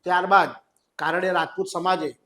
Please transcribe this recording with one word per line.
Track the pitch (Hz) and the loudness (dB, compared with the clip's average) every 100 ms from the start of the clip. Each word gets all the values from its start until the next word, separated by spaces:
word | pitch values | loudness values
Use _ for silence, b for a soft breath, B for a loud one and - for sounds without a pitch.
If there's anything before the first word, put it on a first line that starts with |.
ત્યારબાદ | 175 180 180 196 151 - _ _ _ - | 0 -2 4 4 4 -6 _ _ _ -6
કારડિયા | 151 175 185 | -4 -2 0
રાજપૂત | 180 160 - 185 | -2 -4 -6 -6
સમાજે | 175 180 185 151 - | -4 -2 -2 -4 -10